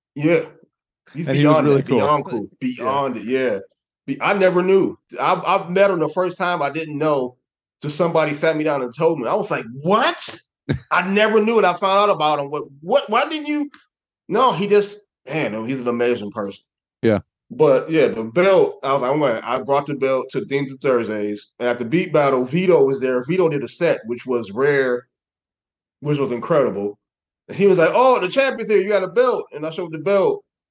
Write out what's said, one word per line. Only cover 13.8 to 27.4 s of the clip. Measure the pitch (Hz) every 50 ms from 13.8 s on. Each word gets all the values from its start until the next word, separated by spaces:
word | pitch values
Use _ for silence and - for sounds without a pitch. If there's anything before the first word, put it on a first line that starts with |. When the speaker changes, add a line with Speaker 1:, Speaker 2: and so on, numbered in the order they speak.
| _ _ _ _ _ _ _ _ _ -
Speaker 1:
No, | 180 226 262 247 175
he | 156 208 196
just, | 202 208 202 - - - _ _ _ _ _ 127
man, | 139 160 139 107 104 110 113
he's | 123 135 131
an | 120 123
amazing | 120 117 120 123 120 - 104 101
person. | 101 110 101 98 95 - _ _ _ _ _ _ _ -
Speaker 2:
Yeah. | - 113 104 95 - _ _ _ _ - 117
Speaker 1:
But, | 120 156 143 131 127 - 160
yeah, | 160 156 131 110
the | 95 113 113
belt, | 113 117 - 180 196 190 170 - - - -
I | - 135 139
was | 139
like, | 123 127
"I'm | 143 156
gonna," | 147 131 110 107 107
I | 117 127 131
brought | 117 120 139 143 147 147
the | 139
belt | 123 135 135 135 131 127 -
to | - 135 104
Themes | 101 139 143 143 131
of | 135 -
Thursdays. | - 139 127 117 110 101 107 104 104 104 104 104 - _ _ -
And | 120 123
at | 120 120
the | 120
Beat | 113 147 170 170 175 151
Battle, | 151 143 139 135 127 127
Vito | 123 139 180 185 180 170 147 139
was | 135 135 117
there. | 127 131 127 123 120
Vito | 135 180 185 175 165
did | 147 139 120
a | 117
set, | - - 175 160 139 - -
which | 110 123 120 -
was | 127 123 120 117 98
rare, | 98 117 135 147 143 139 135 127 123 123 - _ _ _ _ _ _ _ _ _ _ _ _ _ _ _ _ _ _ _
which | - 147 147 143
was | 135 123
incredible. | 120 117 - - 170 147 127 110 95 101 101 101 - _ _ _ _ _ _ _ _ _